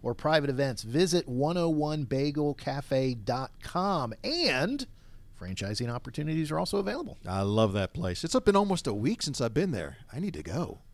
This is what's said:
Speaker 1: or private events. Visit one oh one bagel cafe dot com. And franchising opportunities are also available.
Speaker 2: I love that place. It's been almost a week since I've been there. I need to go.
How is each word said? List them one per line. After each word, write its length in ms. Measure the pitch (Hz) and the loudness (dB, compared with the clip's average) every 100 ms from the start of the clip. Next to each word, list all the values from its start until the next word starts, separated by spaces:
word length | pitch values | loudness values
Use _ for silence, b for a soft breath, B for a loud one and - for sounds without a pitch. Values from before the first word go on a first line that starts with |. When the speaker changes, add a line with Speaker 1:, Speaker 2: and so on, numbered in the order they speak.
Speaker 1:
or 100 | 123 | -2
private 360 | 117 151 156 143 | -2 4 4 4
events. 340 | 127 139 113 | 0 0 -2
Visit 440 | 110 131 180 170 - | -2 2 4 4 2
one 300 | 123 143 180 | 0 2 2
oh 120 | 170 | 2
one 340 | 151 151 156 | 2 2 0
bagel 500 | 131 135 143 147 147 | 0 0 0 0 0
cafe 600 | 135 - 135 - 135 131 | 0 -4 -4 0 2 2
dot 380 | 120 101 123 131 - | -2 -2 -2 -2 -10
com. 500 | - 175 196 180 123 110 214 | -6 0 2 2 0 -4 -4
And 600 | 330 330 127 170 277 254 b b b b - | 0 2 2 2 0 -6 b b b b -12
franchising 500 | 90 95 98 107 120 | -8 -6 -4 -4 -4
opportunities 640 | 120 - - 151 160 151 | -4 -6 -6 -2 0 0
are 80 | 156 | 0
also 180 | 180 202 | 0 0
available. 380 | 196 262 302 - - | 0 -4 -6 -10 -4
Speaker 2:
I 160 | 95 | 0
love 280 | 101 107 110 | 2 4 4
that 200 | 101 92 | 4 -2
place. 320 | - 90 90 170 | -2 -4 -2 0
It's 120 | 254 | 4
been 160 | - 202 | 6 6
almost 300 | 202 180 - | 4 0 0
a 60 | |
week 280 | 104 117 226 | 0 0 0
since 180 | - 135 | -2 0
I've 140 | 120 | 0
been 180 | 107 190 | 2 0
there. 260 | 117 73 69 - | -2 -4 -10 -12
I 80 | 120 | -6
need 140 | 196 | -6
to 100 | 76 | -6
go. 360 | 76 113 170 - - | -6 -4 -4 -6 -16